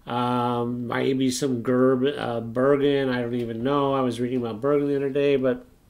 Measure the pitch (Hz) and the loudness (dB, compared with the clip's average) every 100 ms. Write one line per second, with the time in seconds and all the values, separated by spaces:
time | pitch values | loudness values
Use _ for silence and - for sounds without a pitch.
0 | - 123 123 123 123 120 120 123 120 123 | -8 -2 0 0 0 -2 -4 -4 -4 -2
1 | 127 131 131 127 143 123 113 127 127 131 | 0 0 0 0 -2 -2 0 4 4 4
2 | 131 139 113 117 113 113 139 143 143 139 | 0 -2 -4 -4 -4 0 2 4 4 2
3 | 135 123 120 123 113 113 127 143 139 135 | 0 -2 -2 -4 -4 -2 0 2 2 2
4 | 127 113 123 127 117 107 139 147 143 139 | 0 -2 -2 -2 -4 -2 0 2 2 -2
5 | 139 139 143 139 131 123 - _ _ | -2 0 2 2 2 -2 -6 _ _